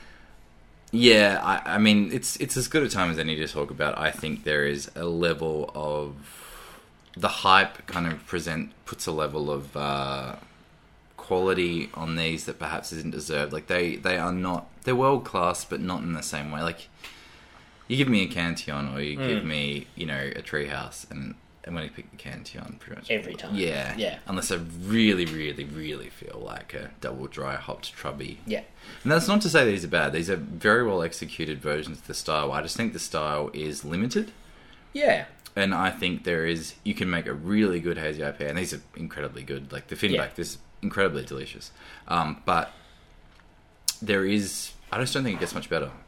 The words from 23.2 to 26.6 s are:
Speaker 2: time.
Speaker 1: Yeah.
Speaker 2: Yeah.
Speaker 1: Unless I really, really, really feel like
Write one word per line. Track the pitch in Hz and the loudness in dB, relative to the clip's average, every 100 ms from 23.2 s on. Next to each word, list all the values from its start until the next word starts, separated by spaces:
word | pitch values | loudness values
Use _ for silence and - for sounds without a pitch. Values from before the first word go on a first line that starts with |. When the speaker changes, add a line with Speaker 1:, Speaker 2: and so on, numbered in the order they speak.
| - - | -4 -10
Speaker 2:
time. | - 101 | -6 -2
Speaker 1:
Yeah. | 85 73 65 113 | -2 -2 -4 -4
Speaker 2:
Yeah. | 101 - - | -4 -6 -6
Speaker 1:
Unless | 92 - | -4 -2
I | 87 82 85 | -2 -4 -8
really, | 92 113 110 92 82 | 0 6 6 6 2
really, | 78 76 69 | -2 -4 -6
really | 71 78 78 71 60 | -8 -8 -8 -10 -12
feel | - - 57 55 | -14 -14 -12 -12
like | - | -12